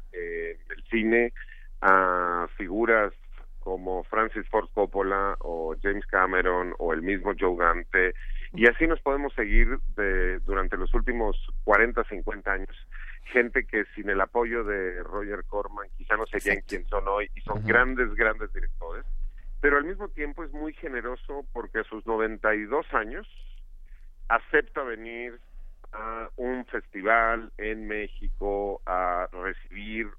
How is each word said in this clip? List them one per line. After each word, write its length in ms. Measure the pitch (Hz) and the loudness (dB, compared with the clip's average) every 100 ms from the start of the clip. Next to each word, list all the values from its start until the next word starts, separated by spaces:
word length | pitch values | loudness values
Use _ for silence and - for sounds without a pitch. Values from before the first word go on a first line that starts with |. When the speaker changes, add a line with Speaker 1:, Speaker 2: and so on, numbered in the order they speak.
| - | -12
Speaker 1:
eh, 480 | 90 85 85 82 82 - | -8 -6 -6 -6 -10 -12
del 160 | 85 - | -12 -2
cine 420 | 113 110 117 120 - - - - - | 0 4 4 2 -2 -14 -14 -14 2
a 680 | 98 95 92 90 87 87 85 - | 6 8 6 4 2 0 -2 -6
figuras 560 | 92 104 117 110 101 - - - - - | -4 0 4 4 4 -2 -14 -14 -12 -10
como 440 | 95 92 92 90 | -6 -4 -4 -4
Francis 420 | 85 110 110 110 - | -2 0 0 -2 -2
Ford 180 | 107 107 | -2 0
Coppola 640 | 107 98 98 95 98 98 - | 0 0 2 0 2 0 -2
o 380 | 78 82 80 80 | -4 -4 -4 -2
James 240 | 101 101 - | 0 -2 2
Cameron 680 | 95 92 92 90 90 90 - | 4 4 4 4 2 0 -2
o 140 | 82 | 0
el 100 | 80 | 0
mismo 300 | 90 98 - - | 0 0 0 2
Joe 160 | 92 87 | 2 4
Dante, 560 | 85 87 - 95 92 - - - - | 4 2 2 2 2 0 -4 -4 -4
y 140 | 180 117 | 6 6
así 200 | 117 165 | 6 2
nos 120 | 156 | 2
podemos 340 | 139 139 143 - | 0 0 -2 -2
seguir 440 | 104 107 120 131 - - | 6 8 8 6 0 0
de, 440 | 98 92 90 92 | 2 4 2 2
durante 360 | - 98 92 92 | 0 2 2 0
los 180 | 92 | 4
últimos 440 | 120 117 120 107 104 - - | 4 4 2 2 0 -2 -2
cuarenta, 400 | - 104 117 120 - | 4 6 6 2 -2
cincuenta 420 | 107 107 101 101 | -4 -4 -4 -2
años, 240 | 95 95 - - - - - - | -2 -4 -10 -12 -12 -10 -12 0
gente 340 | 123 120 131 - | 2 4 0 0
que 200 | 107 98 - | -2 -2 -4
sin 140 | 101 | -2
el 100 | 98 | 0
apoyo 460 | 95 117 117 117 104 | 2 2 0 0 -2
de 360 | 101 92 90 | -2 -2 -4
Roger 420 | 82 101 104 104 - | -6 -6 -6 -6 -4
Corman 420 | 104 104 104 101 - | -4 -6 -8 -10 -8
quizá 200 | - 107 | 0 0
no 80 | 110 | 0
serían 320 | 101 101 98 | -2 0 0
Speaker 2:
Exacto. 100 | - 95 | -2 -6
Speaker 1:
quien 120 | - | -2
son 180 | 101 95 | -2 0
hoy, 240 | 101 104 - | 0 -2 -6
y 40 | |
son 200 | - 104 | -4 -4
Speaker 3:
Ujú. 80 | 107 | 4
Speaker 1:
grandes, 440 | 120 127 127 117 107 | 4 4 2 0 2
grandes 360 | 110 107 107 | 2 0 -4
directores, 540 | - - - 82 101 - - - - - - | -2 0 -2 -6 -6 -4 -4 -4 -6 -10 0
pero 160 | 143 143 | 2 2
al 80 | 156 | 0
mismo 240 | 196 208 | -6 -8
tiempo 340 | 151 147 143 | -6 -6 -6
es 80 | 156 | -8
muy 220 | 147 156 | -6 -8
generoso 720 | 151 165 123 117 127 - 143 131 | -8 -8 -6 -6 -8 -8 -10 -8
porque 260 | 120 104 110 | -8 -4 -4
a 40 | 107 | -4
sus 200 | 110 117 | -6 -2
noventa 480 | 110 110 107 110 | 0 0 2 0
y 100 | 107 104 | 0 0
dos 200 | 143 - | -2 0
años 340 | 123 110 160 220 - - - - - - - - - - | -2 -2 -8 -12 -14 -14 -14 -16 -16 -16 -16 -16 -10 0
acepta 560 | 113 - 151 147 151 | 0 4 0 0 -6
venir 560 | 131 110 113 117 120 117 - - - - - | -6 -6 -8 -8 -10 -12 -16 -14 -14 -14 -14
a 380 | 107 110 113 110 - | -10 -8 -8 -8 -6
un 300 | 123 127 120 | -4 -4 -4
festival 840 | 113 - 98 98 117 113 113 110 - | -8 -8 -4 4 4 4 0 -4 -8
en 300 | 107 110 107 | -6 -4 -4
México 920 | 107 104 - - - 101 101 101 - - | -4 -6 -4 -2 0 0 0 -2 -4 -2
a 420 | 90 90 87 90 | 0 0 0 -4
recibir 760 | 90 95 92 - 98 107 110 107 | -4 -6 -6 -10 -12 -8 -6 -6